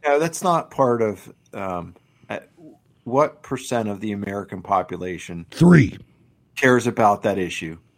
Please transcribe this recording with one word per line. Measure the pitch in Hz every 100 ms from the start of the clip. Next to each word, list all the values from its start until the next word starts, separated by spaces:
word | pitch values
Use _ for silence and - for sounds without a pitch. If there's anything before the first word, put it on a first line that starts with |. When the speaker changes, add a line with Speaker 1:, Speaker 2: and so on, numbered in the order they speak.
Speaker 1:
know, | 151 143
that's | 165 165
not | 185 165 -
part | - 131 120
of, | 110 95 - - _
um, | - 95 90 87 90 _ _ -
uh, | - - _ - - _ _
what | - 127 151 -
percent | - 131 - 120 107
of | 101
the | 110
American | 101 101 101 92 95
population | 92 98 90 87 90 87 - 85 85
Speaker 2:
Three | - 170 170 113 - - _ _ _ _ -
Speaker 1:
cares | 131 123 117
about | 110 107 101
that | 104 98
issue? | 87 - 82 82 _